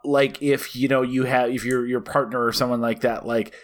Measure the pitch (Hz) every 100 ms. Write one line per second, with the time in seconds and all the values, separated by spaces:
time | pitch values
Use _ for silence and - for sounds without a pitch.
0 | 143 139 139 - 143 135 - 127 135 131
1 | 127 131 127 127 120 127 117 127 120 123
2 | - 143 120 123 120 110 127 120 117 113
3 | 123 113 113 117 101 -